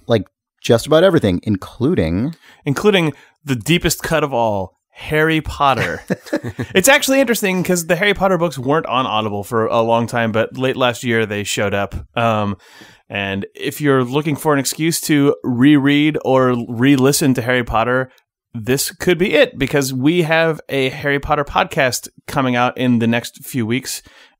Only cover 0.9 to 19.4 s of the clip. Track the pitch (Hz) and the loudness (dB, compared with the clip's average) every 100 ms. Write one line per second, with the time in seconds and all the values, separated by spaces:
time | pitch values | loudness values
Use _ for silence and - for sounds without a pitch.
0.9 | 156 185 165 107 90 - 101 - - 123 | 4 4 4 2 0 -2 -4 -4 -4 -2
1.9 | 175 80 90 135 165 - - - 131 208 | 0 0 -2 -4 -8 -18 -12 -4 0 2
2.9 | 196 160 - - _ 147 123 101 - 127 | 4 0 -4 -18 _ -6 -6 0 0 0
3.9 | - - 160 147 131 117 101 92 _ _ | -4 -2 -2 0 -2 -2 -2 -6 _ _
4.9 | - - 151 156 160 147 - 143 123 87 | -18 -4 0 2 0 -2 0 0 2 -2
5.9 | 76 - 190 - 294 120 - 120 196 185 | -6 -6 -8 -6 -8 -8 -10 -2 0 4
6.9 | 277 - 269 254 226 202 185 170 180 165 | 2 2 0 2 0 -2 -2 0 -2 0
7.9 | 170 208 196 190 180 170 139 127 156 - | 0 0 0 0 0 -2 -4 -2 -2 0
8.9 | 120 127 107 110 101 101 117 110 117 113 | -2 0 -2 -2 -6 -4 -2 0 0 2
9.9 | 117 117 120 113 107 113 131 131 120 123 | 2 0 -2 0 0 -2 -2 -2 0 0
10.9 | 113 127 113 107 104 101 - 104 98 98 | 0 -2 0 0 -4 -4 -2 -2 -2 -4
11.9 | - - - 117 107 104 101 _ - - | -8 -8 -2 0 0 -2 -4 _ -20 -20
12.9 | - _ 101 98 98 101 - 117 139 147 | -20 _ -6 -4 -4 -8 -8 -8 -2 0
13.9 | 135 123 135 156 143 160 143 127 - 156 | 2 2 -2 -2 -2 0 0 -2 -2 -2
14.9 | 160 - 151 139 - - 120 135 147 139 | -2 0 2 4 2 -2 4 6 6 4
15.9 | 143 151 147 - 131 127 120 117 117 131 | 2 2 0 0 2 2 0 -4 0 4
16.9 | 143 131 143 151 127 120 127 120 113 113 | 6 4 4 2 0 0 -2 0 -2 0
17.9 | 127 131 _ _ _ _ 120 107 135 - | 0 -4 _ _ _ _ -10 -2 -2 -2
18.9 | - - 170 196 294 | -4 0 2 2 4